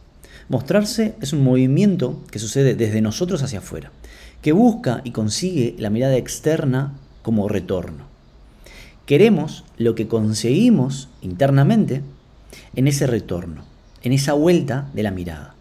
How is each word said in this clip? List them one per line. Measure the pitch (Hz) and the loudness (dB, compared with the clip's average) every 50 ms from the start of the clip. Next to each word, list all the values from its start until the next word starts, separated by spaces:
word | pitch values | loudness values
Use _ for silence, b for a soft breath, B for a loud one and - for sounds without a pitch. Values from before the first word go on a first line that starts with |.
| - _ _ - B B B B B B | -20 _ _ -20 B B B B B B
Mostrarse | 135 131 139 - 175 208 208 208 - 226 220 214 - - | -4 -4 -2 0 0 0 0 0 -2 -2 -2 -4 -4 -8
es | - 139 160 | -8 -4 0
un | 147 135 | 2 2
movimiento | 127 127 127 131 131 139 160 208 208 185 147 127 123 - - - - | 4 4 4 4 2 4 4 4 2 2 2 -2 -4 -4 -8 -12 -12
que | - 107 | -12 -10
sucede | 110 107 - 135 139 131 107 | -8 -4 0 2 2 2 2
desde | 98 113 104 107 110 | 2 0 0 0 0
nosotros | 110 107 107 - 180 180 196 147 | 0 0 -2 -2 -4 -2 -2 -4
hacia | 135 - - 92 | -4 -4 -6 -8
afuera, | - - 87 82 - - - - B B B B B B B B | -10 -12 -12 -12 -14 -14 -20 -20 B B B B B B B B
que | - 147 | 0 2
busca | 156 196 247 240 214 - - 127 117 113 - | 4 6 4 4 2 2 -2 -2 -2 -4 -4
y | 123 | -6
consigue | 117 113 110 107 104 - 170 185 180 143 117 120 - - | -4 -4 -2 -2 -2 -4 -4 -2 0 0 -2 -2 -2 -4
la | 110 104 | -4 -4
mirada | 104 113 131 135 135 | -2 0 0 2 0
externa | 123 - - - - - 156 156 160 160 135 127 131 139 139 - - - - - - | 0 -2 -4 -8 -4 -2 -2 0 0 0 0 0 0 -2 -4 -8 -14 -18 -20 -20 -10
como | - 117 113 107 98 104 | -4 -2 0 0 0 0
retorno. | 107 95 87 92 101 90 85 82 80 73 71 - - _ _ _ - - - - B B B B B B B B B B - | -2 -4 -4 -4 -4 -4 -6 -8 -12 -16 -18 -20 -20 _ _ _ -20 -20 -20 -20 B B B B B B B B B B -2
Queremos | - 143 147 202 233 202 170 151 151 - - - - - | 2 4 6 6 6 4 2 0 -4 -8 -14 -20 -14 -6
lo | - 113 117 110 | -2 0 0 0
que | 110 110 107 | 0 -2 -2
conseguimos | 113 110 107 107 107 107 - 113 131 175 233 254 220 147 123 139 - - - - - - | -2 0 0 0 -2 -2 0 0 2 4 4 4 4 4 2 0 -4 -8 -12 -16 -18 -14
internamente | - 95 90 90 135 139 139 139 139 175 226 220 180 127 120 139 139 139 - - _ _ - - B B B B B B B | -10 -8 -2 0 2 4 4 4 4 4 4 2 2 0 -2 -6 -8 -10 -16 -20 _ _ -20 -20 B B B B B B B
en | - 131 143 | 0 0 2
ese | 143 139 151 | 2 2 0
retorno, | 131 117 104 - - 95 87 87 85 78 73 73 - - - - - - - | 0 0 -2 -4 -4 -8 -8 -8 -10 -12 -14 -16 -20 -20 -20 -20 -20 -16 -8
en | - 123 131 | -4 -2 0
esa | 139 139 156 | 0 0 0
vuelta | 147 147 151 175 180 170 - 139 123 135 143 139 - | 2 2 4 4 4 2 2 0 -4 -6 -6 -8 -6
de | - | -4
la | 107 104 | -4 -4
mirada. | 95 92 87 85 80 73 69 67 - _ | -4 -6 -8 -8 -10 -10 -14 -18 -20 _